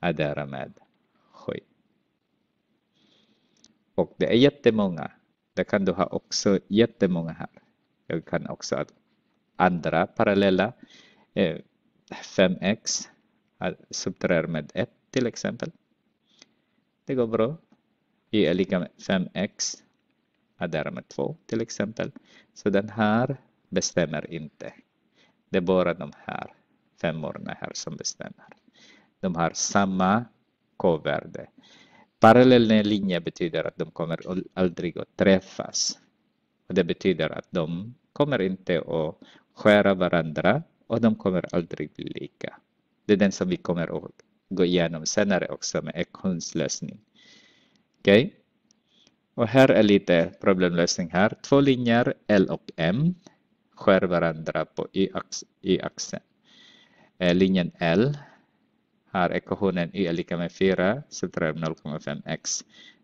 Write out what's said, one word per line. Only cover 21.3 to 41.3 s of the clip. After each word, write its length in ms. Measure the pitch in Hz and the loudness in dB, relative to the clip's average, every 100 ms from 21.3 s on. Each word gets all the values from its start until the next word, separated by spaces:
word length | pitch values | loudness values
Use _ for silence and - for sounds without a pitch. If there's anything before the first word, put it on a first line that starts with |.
| 160 - | -8 -8
till 140 | 113 | -8
exempel. 520 | 117 - 104 110 - - _ - _ | -6 -6 -6 -6 -10 -10 _ -20 _
Så 160 | - 104 | -6 -2
den 180 | 98 107 | 0 -2
här 480 | 107 107 110 131 135 _ _ - | -2 0 2 -2 -6 _ _ -8
bestämmer 640 | 90 - - 80 76 - | -4 -2 -2 -2 -4 -8
inte. 420 | 82 76 - - - _ _ _ _ _ _ _ | -12 -14 -16 -18 -18 _ _ _ _ _ _ _
Det 100 | 95 | -2
är 40 | |
bara 320 | 90 92 87 | 2 2 2
de 180 | 85 71 - | -2 -8 -14
här 380 | - - - _ _ _ _ _ | -12 -12 -12 _ _ _ _ _
femmorna 560 | 85 80 78 - - - | -6 -4 -8 -10 -12 -12
här 100 | - | -12
som 220 | - - - | -12 -12 -10
bestämmer. 500 | - - - - - - _ _ - _ _ _ | -10 -10 -14 -18 -20 -20 _ _ -20 _ _ _
De 160 | 95 85 | -6 -2
har 140 | 82 | -2
samma 680 | - - 101 95 95 92 107 120 _ _ _ _ - | -2 -2 0 0 0 0 0 -2 _ _ _ _ -2
K-värde. 720 | 95 80 78 73 82 - - _ _ - _ _ _ - | 0 0 -2 -4 -6 -14 -16 _ _ -20 _ _ _ 4
Parallella 640 | 110 113 127 123 113 107 | 8 10 10 8 6 4
linjer 380 | 104 107 98 87 | 4 0 0 -4
betyder 440 | 85 - 85 82 | -4 -6 -4 -4
att 120 | - - | -6 -6
de 140 | 80 | -8
kommer 380 | - 82 82 - | -6 -6 -6 -6
al-, 200 | 92 - | -8 -6
aldrig 440 | - 92 85 87 - | -2 -2 -2 -8 -8
att 180 | - - | -8 2
träffas. 840 | 98 95 - - - - - - _ _ _ _ _ _ - | 4 4 2 -12 -8 -6 -6 -8 _ _ _ _ _ _ -4
Och 80 | |
det 100 | 92 | -2
betyder 460 | 87 90 98 82 78 | 0 0 0 0 -2
att 180 | - - | -6 -8
de 440 | 92 80 85 110 120 _ | -4 -4 -6 -10 -16 _
kommer 280 | - 147 127 | -4 -2 0
inte 400 | 95 92 - 87 | -2 -4 -4 -4
att 380 | - 82 78 - - - _ | -2 -4 -4 -8 -20 -20 _
skära 400 | - 107 104 98 | 0 4 6 6
varandra 680 | 92 90 85 80 73 87 135 - _ - | 2 2 0 -2 0 0 0 -2 _ -6
och 140 | 117 | 0
de 140 | 113 | 0
kommer 400 | 107 98 | 0 -2